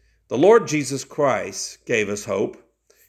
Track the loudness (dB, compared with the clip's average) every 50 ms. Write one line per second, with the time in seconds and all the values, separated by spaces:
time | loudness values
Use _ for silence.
0 | _ _ _ _ _ -6 0 4 6 6 6 6 4 0 -4 -4 -4 -4 -8 -8
1 | -10 -8 -4 -2 0 0 0 -2 -4 -8 -10 -10 -10 -12 -12 _ _ -2 -2 -2
2 | 0 -2 -4 -8 -6 -4 -2 -2 -2 -4 -6 -14 _ _ _ _ _ _ _ _
3 | _